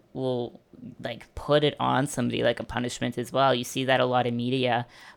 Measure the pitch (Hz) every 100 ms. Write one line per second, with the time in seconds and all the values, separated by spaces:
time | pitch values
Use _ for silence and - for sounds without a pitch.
0 | _ 135 131 123 120 - _ - - -
1 | - 113 - - - 147 147 - 127 127
2 | 143 - 120 117 120 120 - 123 123 -
3 | 123 123 117 131 135 127 120 131 131 131
4 | 127 123 120 120 120 131 123 120 120 -
5 | -